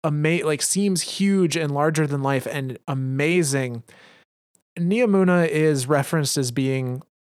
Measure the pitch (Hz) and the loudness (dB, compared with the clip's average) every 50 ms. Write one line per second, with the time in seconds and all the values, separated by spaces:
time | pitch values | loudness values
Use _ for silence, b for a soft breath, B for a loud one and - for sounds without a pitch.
0 | - 156 147 147 151 156 170 165 - 156 151 143 - - - 190 202 202 185 160 | -4 -2 -2 0 0 0 0 0 0 -2 -2 -2 -2 -2 -2 0 0 0 0 -2
1 | - - - - 196 196 196 190 180 165 143 165 156 143 143 143 151 160 160 156 | -4 -6 -4 -2 0 2 2 2 2 2 0 -2 -2 -2 0 0 0 2 2 0
2 | 156 139 143 139 135 139 139 131 - 113 - 143 135 131 120 - _ - 139 131 | 0 0 -2 -2 0 0 0 0 -2 -4 -6 -6 -6 -8 -8 -10 _ -6 -4 -4
3 | 131 131 135 135 147 160 175 180 160 139 139 135 131 123 120 113 - B B B | -4 -2 -2 0 0 2 2 2 2 0 0 -2 -2 -4 -6 -10 -14 B B B
4 | B B B B B B _ _ _ _ _ _ _ _ - 170 170 175 208 240 | B B B B B B _ _ _ _ _ _ _ _ -8 -4 -2 0 2 2
5 | 247 214 196 190 185 180 180 175 170 160 151 156 156 156 151 135 123 135 151 143 | 2 4 4 4 4 4 4 4 2 2 2 2 2 2 2 2 0 2 2 0
6 | 139 - 170 160 143 - - 147 131 120 117 135 135 135 135 131 127 127 127 135 | 2 0 0 -2 0 0 -2 -2 -2 -2 -2 -2 -2 0 -2 -2 -4 -4 -6 -8
7 | - _ _ _ | -10 _ _ _